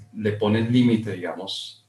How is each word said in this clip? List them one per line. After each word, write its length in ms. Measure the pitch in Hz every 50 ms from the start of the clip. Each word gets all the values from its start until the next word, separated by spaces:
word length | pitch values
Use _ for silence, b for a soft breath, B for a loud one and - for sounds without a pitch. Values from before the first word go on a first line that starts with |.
| - - -
le 180 | 107 104 107 -
ponen 380 | - 107 104 107 113 113 117
límite, 420 | 120 127 123 120 113 107 110 101 95
digamos, 680 | 90 87 85 80 85 95 98 - - - - - - _